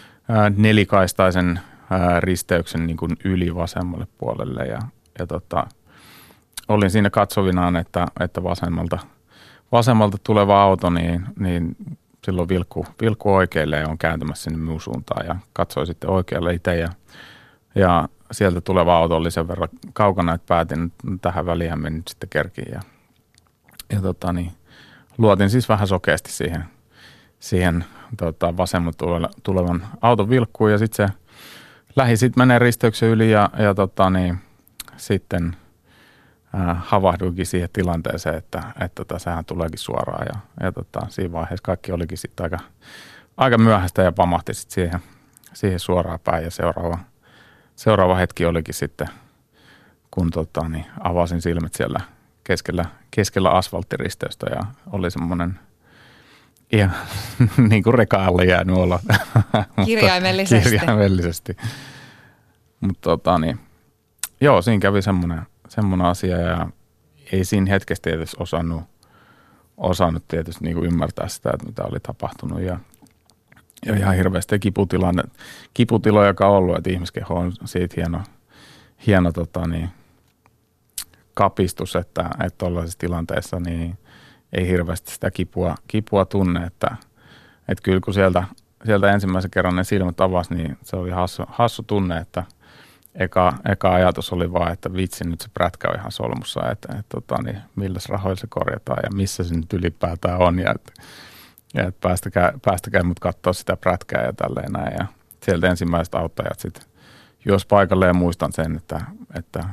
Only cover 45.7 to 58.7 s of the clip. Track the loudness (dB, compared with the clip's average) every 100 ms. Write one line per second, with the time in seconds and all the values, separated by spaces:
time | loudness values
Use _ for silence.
45.7 | -2 0 0 0 -4 -2 -2 -4 -4 -2
46.7 | -2 -4 -6 -10 _ _ _ _ _ _
47.7 | -2 2 4 4 4 0 0 0 0 -4
48.7 | -6 -8 -6 -10 -12 _ _ _ _ _
49.7 | _ _ _ _ -2 -2 -2 -4 -4 -6
50.7 | -8 -10 -6 -2 0 0 0 -2 -2 -4
51.7 | -4 -4 -4 -8 _ _ _ -4 -4 -2
52.7 | -4 -4 -8 -6 -2 0 2 4 4 2
53.7 | -6 -6 -6 -6 -6 -10 -8 -6 -6 -8
54.7 | -12 -10 -4 -4 -4 -4 -2 -4 -6 _
55.7 | _ _ _ -20 _ _ _ _ _ 0
56.7 | 2 4 0 -8 -10 -6 0 2 4 6
57.7 | 6 4 4 4 4 4 4 6 4 4